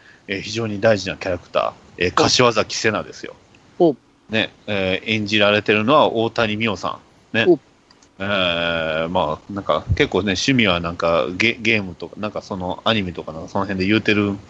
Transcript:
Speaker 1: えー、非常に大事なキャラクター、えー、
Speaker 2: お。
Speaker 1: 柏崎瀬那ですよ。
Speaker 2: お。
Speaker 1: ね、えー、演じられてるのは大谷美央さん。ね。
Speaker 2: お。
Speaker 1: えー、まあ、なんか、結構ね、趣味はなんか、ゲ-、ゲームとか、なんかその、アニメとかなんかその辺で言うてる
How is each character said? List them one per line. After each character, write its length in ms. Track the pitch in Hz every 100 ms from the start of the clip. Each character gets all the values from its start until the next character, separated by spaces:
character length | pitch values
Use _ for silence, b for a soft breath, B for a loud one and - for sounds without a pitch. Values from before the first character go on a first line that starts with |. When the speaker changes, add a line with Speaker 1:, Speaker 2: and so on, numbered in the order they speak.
| b b -
Speaker 1:
え 120 | 98
ー、 20 |
非 120 | 104
常 140 | 110 110
に 140 | 101
大 180 | 113 104
事 120 | 92
な 60 | 76
キ 120 | 95
ャ 40 |
ラ 60 | 87
ク 120 | -
タ 240 | 78 52 - - -
ー、 60 |
え 20 | 90
ー、 60 |
Speaker 2:
お。 20 |
Speaker 1:
柏 360 | - 113 - 120
崎 220 | 110 92
瀬 160 | - 113
那 120 | 98
で 100 | 76
す 120 | -
よ。 100 | - - _ _ _ -
Speaker 2:
お。 160 | 170 123 _ _ -
Speaker 1:
ね、 240 | 107 90 - -
え 360 | 101 92 95
ー、 60 | 117
演 160 | 110 101
じ 120 | 107
ら 120 | 101
れ 100 | 104
て 100 | 104
る 100 | 107
の 80 | 107
は 220 | 147 104
大 160 | 113 113
谷 260 | 120 110 107
美 100 | 113
央 80 | 92
さ 220 | 87 - - _ _
ん。 20 | 113
ね。 80 | 180
Speaker 2:
お。 120 | 156 - _ _ _ _ -
Speaker 1:
え 40 |
ー、 840 | 98 98 90 85 85 82 80 78 82
ま 280 | 92 76 76 -
あ、 60 |
な 80 | 101
ん 40 |
か、 200 | 85 76 -
結 140 | - 143
構 120 | 95
ね、 120 | 104
趣 220 | 92 -
味 120 | 127 104
は 140 | 87
な 120 | 85
ん 40 | 87
か、 300 | 85 82 64 90
ゲ-、 220 | 113 117
ゲ 200 | 113 110
ー 20 |
ム 120 | 95
と 140 | 82 85
か、 60 | -
な 100 | 104
ん 20 |
か 100 | -
そ 160 | - 98
の、 240 | 90 85
ア 100 | 110
ニ 80 | 110
メ 100 | 92
と 100 | 82
か 100 | 80
な 80 | 80
ん 20 |
か 60 | -
そ 100 | 101
の 80 | 98
辺 140 | 95
で 60 | 95
言 120 | 107
う 20 |
て 140 | 107
る 220 | 104 101 101 -